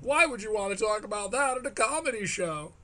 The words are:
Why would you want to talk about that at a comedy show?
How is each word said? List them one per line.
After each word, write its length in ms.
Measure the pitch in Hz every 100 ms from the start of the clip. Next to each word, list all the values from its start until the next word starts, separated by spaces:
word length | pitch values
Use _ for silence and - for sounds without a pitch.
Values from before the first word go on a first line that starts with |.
Why 240 | 220 294 330
would 180 | 240
you 100 | 214
want 240 | 214 196 196
to 60 |
talk 200 | 214 214
about 280 | 208 208 196
that 260 | 233 277 254
at 80 | 247
a 60 |
comedy 540 | 214 226 294 320 240 202
show? 480 | - 180 156 151 -